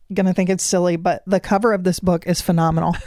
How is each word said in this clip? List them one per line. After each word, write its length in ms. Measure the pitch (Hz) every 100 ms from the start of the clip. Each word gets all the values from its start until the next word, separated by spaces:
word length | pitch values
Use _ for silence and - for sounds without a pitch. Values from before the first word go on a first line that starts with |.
| -
gonna 200 | 196 185
think 160 | 185 185
it's 140 | 185
silly, 320 | - 185 180 170
but 260 | 180 139 185
the 120 | 190
cover 340 | - 196 226
of 100 | 196
this 160 | 180 -
book 260 | 180 170 -
is 120 | 170
phenomenal. 540 | - 165 165 165 165 -